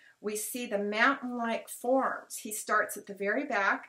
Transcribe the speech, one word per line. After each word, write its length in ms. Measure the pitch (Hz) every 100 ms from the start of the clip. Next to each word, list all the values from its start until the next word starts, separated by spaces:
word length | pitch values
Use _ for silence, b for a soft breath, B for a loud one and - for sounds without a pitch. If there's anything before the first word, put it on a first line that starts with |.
| B B
We 160 | 208 208
see 300 | - 247 240
the 120 | 202
mountain-like 880 | 202 214 247 277 247 247 233 226 -
forms. 680 | - 240 262 226 - - -
He 160 | 220
starts 440 | 208 - 214 208 208
at 100 | -
the 80 |
very 300 | 196 202 226
back 440 | 294 214 196 269